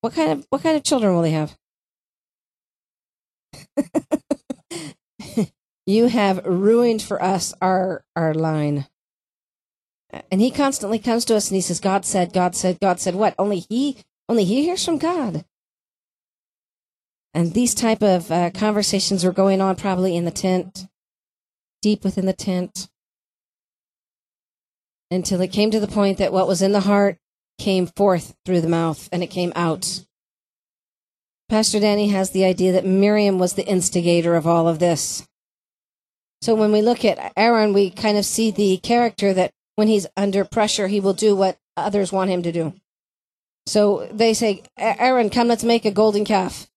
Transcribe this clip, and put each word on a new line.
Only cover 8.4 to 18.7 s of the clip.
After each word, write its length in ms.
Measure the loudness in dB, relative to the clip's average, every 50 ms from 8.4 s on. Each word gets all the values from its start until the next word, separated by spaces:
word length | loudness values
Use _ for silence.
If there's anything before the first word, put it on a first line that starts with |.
| -2 0 0 0 -2 -2 -2 -4 -6 _ _ _ _ _ _ _ _ _ _ _ _ _ _ _ _ _ _ _ _ _ _ _ _ _ -18 -18 -10 _
And 80 | 0 0
he 120 | 0 0
constantly 480 | 2 0 -2 0 0 -4 -4 -4 -4 -4
comes 260 | -2 -2 -2 -2 0
to 100 | 0 0
us 140 | 0 0 0
and 60 | -2
he 60 | -2
says, 180 | -2 -2 -6 -4
"God 260 | -2 0 -2 0 -2
said, 260 | -2 -2 0 -2 0
God 240 | 0 0 0 0 -2
said, 240 | -2 -2 -2 -2 0
God 200 | 0 0 0 0
said." 160 | -2 -4 -2
What? 200 | 0 0 0 0 0
Only 260 | -2 -2 -2 -4 -6 _
he, 300 | -4 -2 -2 -2 -4 -8 -14 _ _ _ _ _
only 160 | 0 2 2
he 180 | 2 2 0 0
hears 220 | 0 -2 -2 -2
from 140 | -2 -2 -2
God. 440 | 0 -2 -2 -2 -4 -4 -6 -8 -10 _ _ _ _ _ _ _ _ _ _ _ _ _ _ _ _ _ _ _ _ _ _ _ _ _ _ _ _ _ _ _ _ _ _ _ _ _ _
And 200 | -2 -2 0 0
these 220 | 0 0 0 0
type 260 | 0 0 0 0 2
of, 300 | 2 2 2 2 0 -2
uh, 200 | -2 0 0 -2
conversations 720 | -2 -2 -2 -2